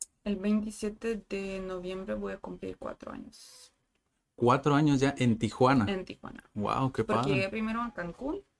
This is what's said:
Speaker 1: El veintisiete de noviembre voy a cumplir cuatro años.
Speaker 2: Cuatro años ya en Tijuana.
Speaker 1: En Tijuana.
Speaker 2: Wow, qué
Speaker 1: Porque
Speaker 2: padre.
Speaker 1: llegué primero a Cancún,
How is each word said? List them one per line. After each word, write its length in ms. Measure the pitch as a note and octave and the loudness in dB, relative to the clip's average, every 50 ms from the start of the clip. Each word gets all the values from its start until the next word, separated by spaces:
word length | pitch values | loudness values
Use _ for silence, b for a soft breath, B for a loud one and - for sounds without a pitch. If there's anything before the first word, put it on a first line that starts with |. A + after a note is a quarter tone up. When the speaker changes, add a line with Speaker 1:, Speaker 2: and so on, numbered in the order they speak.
| - - _ _ _ | -14 -14 _ _ _
Speaker 1:
El 120 | G#3 G3+ | -4 -4
veintisiete 880 | F3+ F#3+ G#3 G#3+ G#3+ G#3 G#3+ G#3+ - G#3+ G#3 G#3+ - - A3+ A3+ G3+ - _ | -2 0 0 0 0 0 -4 -6 -6 -6 -8 -6 -6 -6 -4 -4 -6 -6 _
de 300 | G3+ G3 G3 G3 F#3+ F#3+ | -8 -6 -6 -6 -6 -8
noviembre 520 | F#3+ F#3 F#3 F3+ F3+ F#3 F#3 F#3+ F#3+ G#3+ G#3+ | -6 -8 -8 -6 -6 -6 -8 -6 -6 -6 -6
voy 200 | G#3 G3+ G3 F#3+ | -4 -4 -6 -8
a 40 | |
cumplir 400 | G3 - F#3+ F3+ F3 F#3+ F#2 - | -8 -10 -12 -10 -8 -8 -10 -10
cuatro 340 | - - - - - - - | -10 -10 -12 -12 -10 -12 -12
años. 600 | - - - - - - - - - - - - _ _ _ _ _ _ _ _ _ _ _ _ _ | -12 -12 -14 -16 -18 -20 -20 -20 -20 -20 -20 -20 _ _ _ _ _ _ _ _ _ _ _ _ _
Speaker 2:
Cuatro 400 | - A#2+ A#2+ B2+ C#3 - D3+ C#3+ | 2 4 4 4 6 4 4 4
años 240 | C#3+ D#3 D3 C#3+ C3 | 6 6 6 6 4
ya 160 | C3+ C#3 C#3 | 4 2 2
en 200 | - C3+ A#2+ A2 G#2 | 2 2 2 4 2
Tijuana. 460 | A#2+ G#2 - - B2+ B2+ C#3 B2+ G#2 | 0 -2 4 4 6 6 6 6 4
Speaker 1:
En 180 | G2+ G3 F#2 F2+ | 2 0 -2 -4
Tijuana. 380 | - - - - - - - - _ _ | -8 -14 -14 -14 -16 -16 -16 -20 _ _
Speaker 2:
Wow, 380 | G#2 G2+ G#2 A2 B2 C3+ C3 | -2 0 0 2 2 0 0
qué 120 | - - G#2+ | 0 0 0
Speaker 1:
Porque 180 | - - A2+ | 2 2 2
Speaker 2:
padre. 120 | - - - | 2 2 2
Speaker 1:
llegué 140 | - F#3+ F#3+ | 0 0 -2
primero 320 | - A3+ A3 A3 A3 A#3 | -2 -4 -4 -2 -2 -4
a 120 | A#3+ A#3 - | -4 -6 -6
Cancún, 500 | - F3 E3+ E3+ - B3 C#4+ F4 G4+ - _ _ | -8 -8 -8 -8 -8 -6 -6 -6 -8 -10 _ _